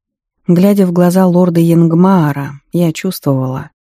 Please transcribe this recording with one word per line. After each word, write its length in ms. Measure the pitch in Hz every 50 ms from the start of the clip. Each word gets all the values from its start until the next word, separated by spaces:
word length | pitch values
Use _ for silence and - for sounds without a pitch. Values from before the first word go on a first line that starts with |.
| _ _ _ _ _ _ _ _ _ -
Глядя 380 | 175 175 185 202 202 202 190
в 60 | 180
глаза 340 | 170 175 180 175 175 190 190
лорда 340 | 180 170 180 180 180 170 170
Янгмаара, 1040 | 165 170 165 165 170 165 165 170 180 190 196 180 151 147 139 143 139 143 139 139 _ _
я 220 | - 170 175 165 156
чувствовала, 800 | - - 185 180 - - 147 135 131 131 131 131 139 147 - _ _ _